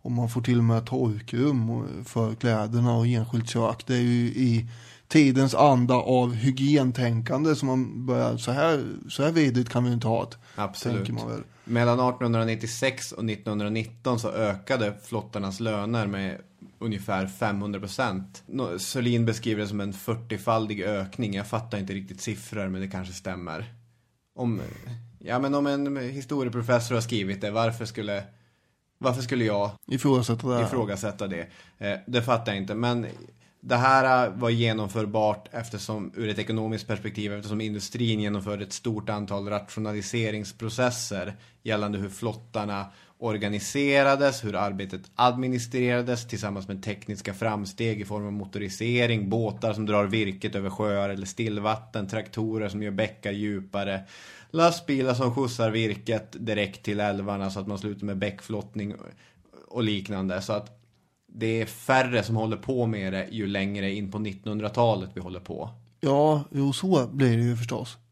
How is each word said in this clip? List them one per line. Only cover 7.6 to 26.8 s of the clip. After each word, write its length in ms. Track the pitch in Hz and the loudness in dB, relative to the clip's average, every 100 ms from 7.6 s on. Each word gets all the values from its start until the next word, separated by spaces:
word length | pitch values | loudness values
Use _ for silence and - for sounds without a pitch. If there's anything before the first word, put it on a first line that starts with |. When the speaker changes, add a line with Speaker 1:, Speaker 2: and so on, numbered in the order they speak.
| 135 | 2
Speaker 1:
man 380 | 131 117 107 127 | 0 0 -4 0
börjar, 320 | 123 120 117 | 0 2 0
så 140 | 117 | -2
här, 320 | 131 160 151 110 - - | 2 4 2 0 -8 -8
så 140 | - | 0
här 80 | 147 | 2
vidrigt 380 | 165 143 123 120 | 6 6 4 2
kan 140 | 123 | 2
vi 60 | 123 | 2
ju 40 | |
inte 140 | 120 117 | 2 2
ha 180 | 113 104 | 2 0
det, 100 | - - - | -10 -14 -6
Speaker 2:
Absolut. 420 | 101 - 123 117 | -6 -4 -2 -2
Speaker 1:
tänker 160 | - | -2
man 180 | 113 113 | -4 -4
väl. 120 | 110 110 - | -8 -10 -18
Speaker 2:
Mellan 360 | - 117 120 120 | -2 2 4 4
artonhundranittiosex 1120 | 123 123 120 117 113 113 113 - 131 - - | 2 2 0 2 2 -2 -4 -2 -2 -2 -10
och 140 | - 110 | -6 -4
nittonhundranitton 920 | 104 - 104 104 110 113 - 131 120 | -4 -4 -2 -2 -2 -4 -4 -2 0
så 120 | 110 | 0
ökade 640 | 107 107 98 - 131 107 104 | 0 0 0 -2 0 0 -4
flottarnas 560 | - 113 101 104 98 95 | -6 -6 -6 -6 -6 -4
löner 480 | 113 104 104 120 104 | -2 -2 -2 0 -2
med 300 | 98 98 78 - _ - _ | -2 -4 -8 -14 _ -20 _
ungefär 480 | 113 101 - 95 95 | -4 -4 -2 -2 -2
femhundra 520 | - 110 101 104 101 | -2 -2 -2 -4 -6
procent. 640 | 101 - 123 95 95 - - | -6 -2 -2 -2 -8 -18 -10
Nå-, 340 | 135 107 90 | -6 -4 -4
Sörlin 460 | - 135 120 117 113 | -4 -2 2 2 2
beskriver 360 | 110 120 104 | 0 -2 -2
det 60 | 104 | -2
som 120 | 104 | -4
en 120 | 101 | -4
fyrtiofaldig 880 | 95 - 113 - 104 - 113 107 104 | -6 -6 -6 -4 -4 2 2 2 -4
ökning. 520 | 92 104 95 - 110 | -2 -2 -4 -4 -4
Jag 140 | 98 101 | -4 -4
fattar 300 | 113 113 104 | -4 -4 -6
inte 160 | 98 | -4
riktigt 280 | 98 95 95 | -6 -8 -10
siffror, 460 | - 104 - 110 95 | -8 -8 -8 -6 -4
men 140 | 92 | -4
det 60 | 95 | -6
kanske 260 | 95 92 | -6 -8
stämmer. 600 | 92 95 90 87 80 113 - _ _ _ _ _ - | -10 -10 -8 -8 -8 -10 -16 _ _ _ _ _ -6
Om, 260 | 123 104 65 - - - - - | -4 -2 -6 -12 -14 -14 -16 -16
ja, 200 | - 123 | -4 -2
men 160 | 139 143 | 0 2
om 120 | 143 | 2
en 300 | 139 143 139 | 0 -2 -4
historieprofessor 1000 | 123 135 131 143 123 120 117 120 | -6 -8 -4 -2 0 -2 2 2